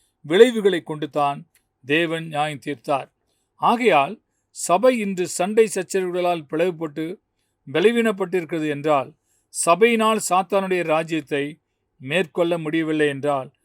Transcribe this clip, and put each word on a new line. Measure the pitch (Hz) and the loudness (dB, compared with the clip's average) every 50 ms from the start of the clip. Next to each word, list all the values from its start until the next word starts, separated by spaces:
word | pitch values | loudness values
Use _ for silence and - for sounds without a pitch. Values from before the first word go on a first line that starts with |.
| _ _ _ _ - | _ _ _ _ -6
விளைவுகளை | 147 160 196 233 254 233 220 196 202 180 165 | 2 6 6 6 6 6 2 0 0 0 -2
கொண்டு | - - 156 151 156 147 | -4 -6 -10 -8 -8 -6
தான் | - 151 143 143 143 151 - _ _ _ _ _ _ _ - | -4 -2 -2 -2 -2 -6 -12 _ _ _ _ _ _ _ -6
தேவன் | 127 143 160 170 160 165 165 160 165 | -2 -2 0 0 -2 -4 -6 -8 -6
நியாயம் | 151 143 151 156 151 135 - | -4 -4 -4 -4 -6 -8 -10
தீர்த்தார். | 147 143 127 - - 143 131 135 - _ _ _ _ _ _ _ _ _ - | -10 -10 -8 -6 -4 -4 -4 -4 -6 _ _ _ _ _ _ _ _ _ -2
ஆகையால் | - 175 226 226 247 220 170 147 139 151 208 - _ _ _ _ _ _ - | 0 2 2 2 4 4 4 4 4 2 -2 -10 _ _ _ _ _ _ -16
சபை | - - - 175 190 220 262 262 233 | -8 -2 0 2 4 4 4 4 2
இன்று | 208 196 196 180 180 160 | 0 -4 -2 -4 -4 -4
சண்டை | - - 175 196 220 226 226 | -4 -4 -4 0 4 4 4
சச்சரவுகளால் | 208 - 196 180 - - 196 185 180 175 180 175 175 175 170 151 - | 4 2 -4 -6 -4 -4 -4 -2 -2 -2 -2 0 0 -2 -2 -4 -6
பிளவுபட்டு | 160 156 170 185 170 156 165 156 143 160 156 165 185 - _ _ _ _ _ _ _ _ _ - | -2 -2 0 0 -2 -4 -8 -8 -8 -8 -8 -8 -10 -14 _ _ _ _ _ _ _ _ _ -6
பலவீனப்பட்டிருக்கிறது | 135 156 180 214 233 233 226 226 208 190 196 180 170 185 165 139 175 160 156 151 | 0 2 2 4 4 2 2 0 0 -2 -4 -4 -2 -4 -4 -4 -4 -4 -4 -4
என்றால் | 147 143 143 156 151 135 127 135 156 _ _ _ _ _ _ _ - | -4 -2 0 0 2 2 0 -2 -8 _ _ _ _ _ _ _ -8
சபையினால் | - - 170 170 175 220 233 233 220 220 220 220 214 | -2 2 2 4 6 6 4 4 4 2 2 0 0
சாத்தானுடைய | - - 175 185 190 - 208 196 190 185 185 180 170 | 0 0 0 0 0 0 0 -2 0 0 -2 -2 0
ராஜ்யத்தை | 160 151 156 165 156 165 156 143 - 151 143 143 143 156 - _ _ _ _ _ _ _ - | 0 0 0 0 -2 -4 -6 -4 -4 -4 -4 -4 -4 -8 -14 _ _ _ _ _ _ _ -16
மேற்கொள்ள | 135 131 147 180 190 156 - - 175 170 175 170 | -10 -4 -2 -2 -2 -2 -2 -2 0 0 -2 -4
முடியவில்லை | 160 156 151 165 160 156 160 151 151 147 | -4 -4 -2 -2 -2 0 0 0 0 0
என்றால் | 139 139 131 147 143 135 131 143 _ _ _ | 0 -2 -2 -2 -2 -2 -4 -8 _ _ _